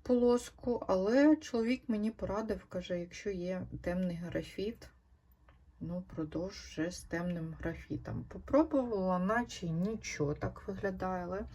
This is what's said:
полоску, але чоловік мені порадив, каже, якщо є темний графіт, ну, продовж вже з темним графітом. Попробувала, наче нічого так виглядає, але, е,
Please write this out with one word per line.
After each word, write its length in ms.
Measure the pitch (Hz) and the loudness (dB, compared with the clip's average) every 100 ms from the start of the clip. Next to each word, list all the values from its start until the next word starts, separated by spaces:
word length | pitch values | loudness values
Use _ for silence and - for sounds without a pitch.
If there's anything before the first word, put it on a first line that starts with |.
полоску, 840 | - 247 240 240 - - - 240 - | 2 4 6 4 2 -6 -2 -2 2
але 480 | 190 190 247 294 302 | 2 6 8 8 8
чоловік 460 | - 233 226 254 - | 4 0 2 2 0
мені 220 | 214 214 | 0 0
порадив, 540 | - 190 196 220 190 | -2 -2 -2 -2 -4
каже, 340 | - 185 180 180 | -4 -6 -4 -4
якщо 320 | 175 - 208 | -4 -6 -4
є 360 | 190 175 185 185 - | -2 -2 -4 -6 -6
темний 340 | - 180 185 170 | -2 0 0 -2
графіт, 720 | 170 165 160 - 196 233 - - _ - _ _ - - - - | -4 -4 -4 -4 -4 -4 -14 -20 _ -20 _ _ -20 -20 -20 -10
ну, 240 | 160 175 185 | -6 -6 -6
продовж 400 | - 156 160 185 | -6 -4 -4 -6
вже 360 | 190 - - 165 | -8 -10 -4 -4
з 120 | 180 | -4
темним 520 | - 170 175 170 160 156 | -4 -2 -2 -2 -6 -6
графітом. 640 | - 165 - - - - 120 | -6 -6 -6 -8 -6 -8 -8
Попробувала, 920 | 185 - 269 311 277 240 208 185 180 | -12 2 4 6 2 0 0 2 2
наче 520 | 185 226 240 - 175 | 2 2 0 -4 -4
нічого 640 | 160 190 220 - - 143 | 0 0 -2 -6 -2 -2
так 340 | 147 190 - - | -2 -4 -6 -8
виглядає, 560 | 190 196 190 185 185 | -4 -4 -2 -2 -2
але, 140 | 175 190 | -4 -6
е, 100 | 233 | -8